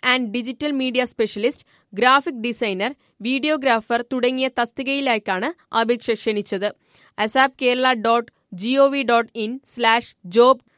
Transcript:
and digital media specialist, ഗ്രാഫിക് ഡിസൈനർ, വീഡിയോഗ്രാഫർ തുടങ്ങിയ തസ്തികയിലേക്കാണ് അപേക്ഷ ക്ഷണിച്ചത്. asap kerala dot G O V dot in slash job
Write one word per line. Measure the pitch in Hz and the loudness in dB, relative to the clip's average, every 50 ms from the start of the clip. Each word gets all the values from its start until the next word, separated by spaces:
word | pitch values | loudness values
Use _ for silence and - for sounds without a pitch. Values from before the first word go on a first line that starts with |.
| - | 0
and | 247 247 254 247 208 | 0 0 0 0 -2
digital | 202 247 226 254 254 - 294 302 285 | -4 -6 -6 -6 -8 -6 -4 -4 -2
media | 269 262 254 233 254 247 | -2 -2 -2 0 -2 -2
specialist, | - - - 220 214 - 202 214 262 302 - - _ _ _ _ _ - | -2 -2 -2 -4 -2 -2 -2 -2 -2 -2 -4 -14 _ _ _ _ _ -4
ഗ്രാഫിക് | 190 240 254 269 277 - 349 269 233 214 | 0 2 4 4 4 2 0 -8 -6 -6
ഡിസൈനർ, | 240 226 - 240 208 190 185 202 254 285 _ _ _ _ - | -6 -6 -4 -4 -4 -2 -2 -4 -4 -6 _ _ _ _ -8
വീഡിയോഗ്രാഫർ | 202 240 262 269 240 302 311 294 269 262 233 226 - - 240 233 233 | -6 -4 -2 -2 0 0 -2 0 0 0 0 0 0 -2 -2 -2 -2
തുടങ്ങിയ | - 262 254 233 247 262 254 262 262 | -2 -4 0 0 0 0 0 -2 -4
തസ്തികയിലേക്കാണ് | - 262 240 233 - - 262 269 269 277 277 254 233 214 - - 190 185 214 294 349 _ _ _ - | -2 -2 -4 -4 -4 -8 -6 -4 -2 -2 0 0 -2 -2 -2 -2 -4 -2 -2 -4 -6 _ _ _ -2
അപേക്ഷ | 226 233 220 247 226 - - | -2 0 0 0 -2 -2 -4
ക്ഷണിച്ചത്. | 220 - - 233 214 208 165 - 208 185 196 208 - _ _ _ _ _ _ _ _ - | -4 -4 -2 -4 -4 -4 -4 -6 -6 -4 -4 -6 -8 _ _ _ _ _ _ _ _ -4
asap | 214 220 - 269 262 277 - | -4 -2 2 2 2 2 0
kerala | - 262 247 247 254 254 254 254 220 | 0 0 0 0 2 2 2 2 2
dot | 208 226 233 240 233 - _ _ _ - 202 | 2 2 2 0 0 -4 _ _ _ -18 -12
G | 175 196 233 262 | -8 -4 0 4
O | 269 277 | 4 4
V | 277 277 277 262 | 4 4 2 0
dot | 220 233 233 226 226 - | 2 2 2 2 0 -4
in | 226 214 214 247 269 _ | -6 -6 -6 -6 -8 _
slash | - - 240 233 226 226 240 226 - - _ - 180 | -14 -6 0 2 4 4 2 0 -4 -14 _ -12 -2
job | 175 226 240 254 269 254 _ _ _ | 4 4 6 6 6 2 _ _ _